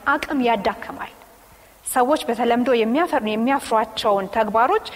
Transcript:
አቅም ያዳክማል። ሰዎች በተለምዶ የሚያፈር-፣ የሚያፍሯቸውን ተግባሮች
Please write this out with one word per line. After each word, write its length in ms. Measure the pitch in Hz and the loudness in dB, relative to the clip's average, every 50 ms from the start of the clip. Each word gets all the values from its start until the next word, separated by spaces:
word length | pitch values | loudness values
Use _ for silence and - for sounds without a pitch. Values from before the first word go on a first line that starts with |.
| - | 0
አቅም 340 | 277 285 302 - - 311 269 | 0 0 0 -2 -2 -2 0
ያዳክማል። 720 | 247 233 233 208 185 - - - - - 180 - 185 - - - - - - - - - - - - - - - - | 2 2 0 0 0 -4 -4 -4 -10 -14 -12 -12 -14 -16 -16 -20 -20 -20 -20 -20 -20 -20 -20 -20 -20 -20 -20 -16 -12
ሰዎች 380 | - - 262 247 262 311 311 - | -2 0 0 2 2 2 0 0
በተለምዶ 460 | - 233 233 240 233 233 247 240 269 247 | -4 -2 0 0 2 2 2 2 2 2
የሚያፈር-፣ 520 | 233 214 220 240 311 349 330 311 269 214 | 2 2 2 2 0 0 2 0 -2 0
የሚያፍሯቸውን 1000 | 214 214 220 233 262 277 269 - - 233 214 220 220 - - - 220 202 196 196 185 | -2 -2 0 0 0 0 0 0 0 0 0 0 -2 -6 -2 0 2 2 2 -2 -2
ተግባሮች 560 | - 226 220 214 196 226 240 285 403 440 - - - | -2 -2 0 2 2 2 4 4 2 0 -2 -6 -14